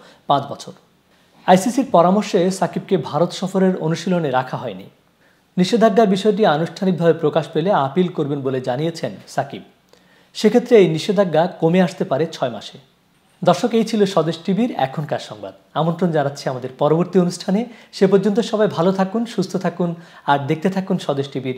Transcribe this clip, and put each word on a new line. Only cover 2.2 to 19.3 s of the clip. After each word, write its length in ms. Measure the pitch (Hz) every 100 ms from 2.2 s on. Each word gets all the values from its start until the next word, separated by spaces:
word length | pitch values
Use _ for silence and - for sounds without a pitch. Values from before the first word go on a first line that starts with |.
| 202 196 180
সাকিবকে 440 | 185 170 175 - 185 131
ভারত 220 | 147 175 -
সফরের 340 | 185 190 185 185 156
অনুশীলনে 440 | 165 196 180 151
রাখা 260 | 123 131 143
হয়নি। 300 | 120 92 - _ _ _ _ _ _ -
নিষেধাজ্ঞার 560 | 185 233 220 202 214 190
বিষয়টি 280 | 214 196 196
আনুষ্ঠানিকভাবে 720 | 147 165 - 190 160 165 160
প্রকাশ 240 | 147 160 156
পেলে 160 | 160 180 180 139
আপিল 220 | 180 180 -
করবেন 220 | 139 143
বলে 180 | 135 131
জানিয়েছেন 520 | 127 123 165 165 123 95 -
সাকিব। 360 | - 123 98 - _ _ _ _ _ _ -
সেক্ষেত্রে 380 | 214 240 240 233
এই 100 | 170 156
নিষেধাজ্ঞা 480 | - 196 190 151 180 -
কমে 180 | 165 185
আসতে 220 | 175 - 185
পারে 200 | 135 160 -
ছয় 180 | 131 107
মাসে। 220 | - - _ _ _ _ _ -
দর্শক, 300 | 175 170 240
এই 120 | 226 226
ছিল 120 | 214 196
স্বদেশ 240 | 170 156 165 -
টিভির 260 | 190 233 - 135
এখনকার 360 | - 143 120 -
সংবাদ। 240 | 107 98 - _
আমন্ত্রণ 360 | 143 160 170 180
জানাচ্ছি 320 | 156 139 139 151
আমাদের 220 | 127 - -
পরবর্তী 360 | 147 160 175 190
অনুষ্ঠানে। 420 | 175 - - 196 240 - - -
সে 80 | 190
পর্যন্ত 300 | 196 208 202 -
সবাই 160 | 214 208 139
ভালো 140 | 180 190
থাকুন, 220 | 190 226
সুস্থ 280 | 233